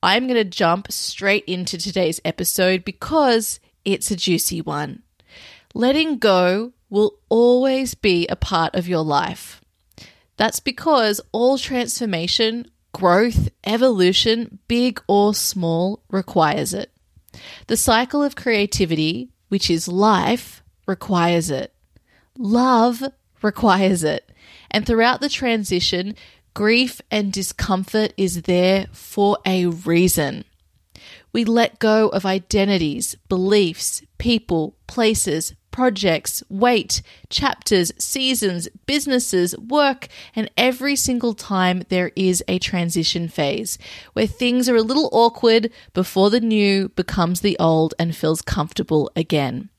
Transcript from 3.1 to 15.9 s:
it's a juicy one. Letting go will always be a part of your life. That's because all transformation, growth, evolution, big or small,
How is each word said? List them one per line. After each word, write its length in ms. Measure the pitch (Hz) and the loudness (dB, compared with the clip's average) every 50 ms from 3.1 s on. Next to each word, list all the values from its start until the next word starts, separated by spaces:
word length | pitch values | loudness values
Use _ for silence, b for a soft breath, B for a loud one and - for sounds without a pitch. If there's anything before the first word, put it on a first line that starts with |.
| 302 320 294 262 240 226 220 - - - _ _ _ _ _ | 0 2 4 4 4 2 0 -2 -8 -10 _ _ _ _ _
it's 260 | 202 196 - - - | -4 -4 -2 -2 -4
a 60 | 208 | -4
juicy 440 | 175 - - 180 165 - - - 170 | -4 0 0 0 0 0 -2 -4 -6
one. 420 | 156 156 151 147 147 - - - _ _ _ _ B B B B B B B B B B B | -6 -6 -6 -6 -6 -8 -10 -16 _ _ _ _ B B B B B B B B B B B
Letting 440 | - 226 247 269 302 320 320 302 240 | -2 0 2 2 2 2 0 -2 0
go 540 | - 220 190 180 180 180 185 202 226 247 - _ _ _ | 2 4 4 4 4 2 2 0 -4 -8 -12 _ _ _
will 300 | 208 202 214 214 - _ _ _ | 0 0 0 0 0 _ _ _
always 680 | - 226 240 240 247 247 254 269 262 262 269 247 - | 2 4 4 6 4 4 4 2 0 0 -2 -4 -8
be 320 | - - 208 185 175 170 - | -2 0 2 2 2 2 -2
a 80 | - | -2
part 380 | - - - 202 165 165 160 - | -4 -4 -2 0 0 0 0 -2
of 140 | 185 175 175 | -4 -4 -2
your 140 | 180 170 156 | -2 -2 -2
life. 580 | 156 143 143 - - 175 - - - - - _ _ _ _ _ _ _ B B B B B B B B | 0 0 0 0 -2 -6 -10 -14 -20 -20 -20 _ _ _ _ _ _ _ B B B B B B B B
That's 240 | - 214 226 - - | -2 -2 -2 -2 -4
because 600 | - - 254 - - 320 311 269 226 214 208 202 - _ _ | -8 -8 -8 -4 0 2 2 4 4 2 0 -2 -6 _ _
all 260 | 220 233 247 269 262 | 0 2 2 2 2
transformation, 1120 | - - 269 247 240 226 - - 247 220 190 165 165 175 - - 233 220 220 240 - - _ _ _ _ _ | -2 -4 -4 -4 -4 -4 -6 -6 -4 -4 -4 -4 -4 -2 0 0 0 0 -2 -4 -10 -14 _ _ _ _ _
growth, 560 | - 185 180 175 190 220 240 220 - - - _ _ - | 0 2 4 4 4 4 2 2 0 0 -2 _ _ -4
evolution, 960 | 190 214 226 247 254 233 190 185 180 190 - - 233 220 226 233 - - 196 _ _ | -2 0 2 2 2 4 4 2 2 4 2 2 2 0 -2 -2 -8 -12 -20 _ _
big 340 | 233 240 240 247 214 - - _ | 0 0 0 0 -2 -4 -4 _
or 260 | 202 202 202 208 214 | 2 2 4 2 2
small, 680 | 202 - - - 190 180 165 165 165 175 190 | 0 -4 -4 -4 -4 -2 -2 0 0 0 -2